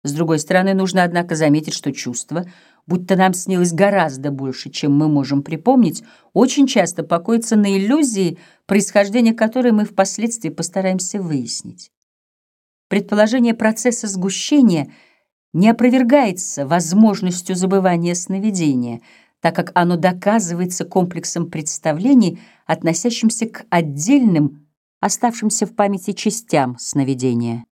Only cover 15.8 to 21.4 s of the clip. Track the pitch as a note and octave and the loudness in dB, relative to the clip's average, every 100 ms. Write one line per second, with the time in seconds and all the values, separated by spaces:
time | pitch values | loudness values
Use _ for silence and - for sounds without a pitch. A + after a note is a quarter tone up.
15.8 | A#3+ B3+ A#3+ C#4+ A#3 F3+ - - C3+ F3 | 4 4 4 4 2 -2 -10 -8 -2 0
16.8 | D#3 G3 A3 G3 F3+ F3 - F#3 F#3+ G3 | 2 4 4 4 -4 -4 -6 -2 0 2
17.8 | F#3 E3+ F3 F3 - F#3+ G#3+ F#3+ D#3 B2+ | 2 0 -2 -4 -4 -4 -2 0 0 0
18.8 | A#2+ A#2 _ _ _ _ E3 E3+ F3+ F3+ | -4 -8 _ _ _ _ -4 -2 -2 0
19.8 | F3 F3 F3+ F3+ G3 A3 F#3 E3+ F3+ - | 2 2 0 0 0 0 -2 -4 -4 -6
20.8 | E3+ F#3+ F3+ E3 - F3 | -2 -2 -2 -4 -8 -6